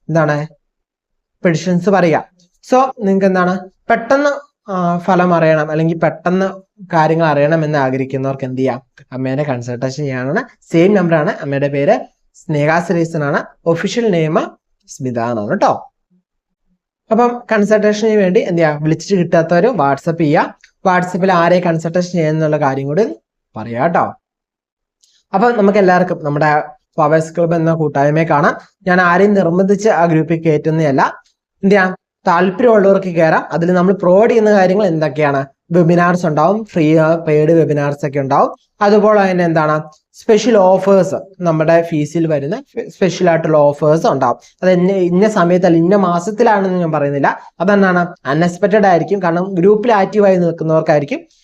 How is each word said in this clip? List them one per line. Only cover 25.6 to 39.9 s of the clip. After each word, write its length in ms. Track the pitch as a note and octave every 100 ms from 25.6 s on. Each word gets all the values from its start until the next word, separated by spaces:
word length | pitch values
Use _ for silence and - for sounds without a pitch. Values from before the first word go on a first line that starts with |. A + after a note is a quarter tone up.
| G3 G3+
എല്ലാവർക്കും 460 | F3+ F3+ F3+ E3+
നമ്മുടെ 360 | D3 C#3+ D3+ D3+ -
ഫ്ലവേഴ്സ് 640 | - _ - D3+ D#3+ D#3+ F3
ക്ലബ്ബ് 180 | E3+
എന്ന 200 | E3+ D#3+
കൂട്ടായ്മയെ 500 | E3 D3+ C#3 C#3+ D#3
കാണാം. 320 | E3 D3 F#3 C4 - _ F#3+
ഞാൻ 140 | F3+
ആരെയും 340 | F3 F3+ G3+
നിർബന്ധിച്ച് 540 | G3+ E3+ F3 F#3+ G3+ A3
ആ 160 | D#3+
ഗ്രൂപ്പിൽ 380 | E3+ D#3 D#3 E3
കയറ്റുന്നതല്ല. 800 | E3 D3+ D#3+ D#3+ D#3 C3+ B3 - _ _ _ _
എന്ത് 120 | G3
ചെയ്യാം? 220 | G3 F#3 C#3 _ _ -
താല്പര്യമുള്ളവർക്ക് 840 | E3+ F3+ F#3 B3 A3 F#3+ F#3+ F#3
കയറാം. 400 | E3 D#3+ F3 -
അതിൽ 200 | D3+ E3+
നമ്മൾ 200 | F3+ F3+
പ്രൊവൈഡ് 380 | G3 F3 F#3 A#3
ചെയ്യുന്ന 220 | A#3+ G#3+
കാര്യങ്ങൾ 340 | G#3 F#3 F#3+ G3+
എന്തൊക്കെയാണ്? 600 | D#3+ D3+ C#3 D3 C#3 C#3 _ _
വെബിനാർസ് 560 | E3+ E3 F3 F3 F3 E3+
ഉണ്ടാവും, 380 | D3+ D#3+ G#3+
ഫ്രീ, 340 | A3 F3+ D3+ D#3+ D#3 E3 D#3+
പെയ്ഡ് 220 | D3+ D3+
വെബിനാർസ് 560 | E3 D3 D3 C#3+ C#3+ D3+
ഒക്കെ 140 | C#3
ഉണ്ടാവും. 340 | C3+ C#3+ A#3+ - _ _
അതുപോലെ 500 | G#3 G#3+ G#3 G#3+ F#3+
തന്നെ 140 | F3+
എന്താണ് 380 | F3 E3 D3+ D#3 D#3+